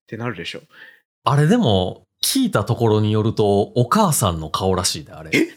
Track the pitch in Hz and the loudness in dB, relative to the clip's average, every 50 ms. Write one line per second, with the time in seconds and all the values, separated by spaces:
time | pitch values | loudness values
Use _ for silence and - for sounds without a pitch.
0 | _ - - 107 117 123 104 85 82 - - - - _ _ - - - - _ | _ -16 -12 -10 -8 -8 -8 -10 -10 -12 -12 -14 -16 _ _ -20 -20 -20 -20 _
1 | _ _ _ _ - 117 139 143 151 156 226 247 196 117 101 92 92 98 104 - | _ _ _ _ -2 0 2 2 4 4 2 2 2 2 2 2 0 -2 -6 -12
2 | _ _ _ _ - - - 269 262 202 - 110 101 - 110 - 117 110 107 107 | _ _ _ _ -6 -2 0 0 0 0 0 0 0 0 -2 0 2 2 2 2
3 | 107 107 107 107 104 110 104 - 107 101 101 101 107 - - 120 123 - - 214 | 2 0 0 0 0 0 0 0 2 2 2 2 0 0 0 0 0 2 2 2
4 | 220 175 143 - 117 92 82 80 80 78 - - 95 95 92 90 92 - - 82 | 2 2 2 2 0 0 0 -2 -6 -8 -6 -4 -2 0 0 0 -2 -4 -4 -6
5 | 73 - 80 78 78 78 - - 339 - - | -12 -16 -18 -18 -10 -4 -2 -2 -2 -2 -6